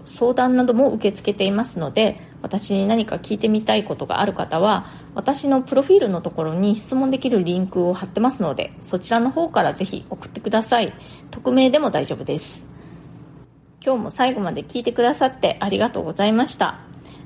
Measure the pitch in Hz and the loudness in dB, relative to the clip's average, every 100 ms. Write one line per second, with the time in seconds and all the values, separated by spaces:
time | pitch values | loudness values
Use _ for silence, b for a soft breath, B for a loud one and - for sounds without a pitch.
0 | - - 240 254 254 254 247 233 269 220 | -8 0 0 2 4 4 4 4 4 2
1 | 202 202 214 202 196 202 247 - 143 214 | 0 0 -4 0 0 0 -2 -4 -2 2
2 | 214 B B - - 202 - 196 196 226 | 0 B B -14 -6 -6 -2 0 2 0
3 | 214 - - 208 220 214 220 214 208 - | -2 -6 -6 -2 0 2 2 0 -2 -6
4 | - 87 185 185 - 160 208 202 B B | -4 -2 -2 -2 -2 2 2 2 B B
5 | B - - 294 285 269 262 269 277 392 | B -4 -2 0 2 2 2 2 6 6
6 | 226 170 170 - 156 170 202 214 - 262 | 6 0 -4 -4 -2 0 2 0 -2 0
7 | 269 262 262 220 175 180 185 185 175 185 | 0 0 2 2 2 0 -2 0 0 0
8 | - 208 247 - 165 123 - - - 185 | -4 0 0 0 -2 -2 -6 -12 -6 -6
9 | - 233 247 320 330 208 151 - 190 - | 0 0 0 0 0 0 0 -2 -6 -6
10 | - - - - 214 220 220 240 190 - | -12 -14 -14 -10 -2 -2 2 0 0 -6
11 | B B - - 254 262 262 294 254 151 | B B -18 -6 2 4 6 4 2 0
12 | 139 135 135 151 - - - B B B | -2 -6 -6 -6 -6 -12 -16 B B B
13 | B B - - - _ - _ 262 247 | B B -20 -20 -20 _ -20 _ -2 0
14 | - - 254 240 175 147 143 247 240 233 | -2 0 0 0 -4 -6 -8 -6 -2 2
15 | 240 302 262 - 175 - 202 - 233 196 | 2 2 0 2 -2 0 -2 0 0 -2
16 | 160 165 208 220 294 - 185 - - B | -6 0 2 2 0 -2 -4 -4 -14 B
17 | B B | B B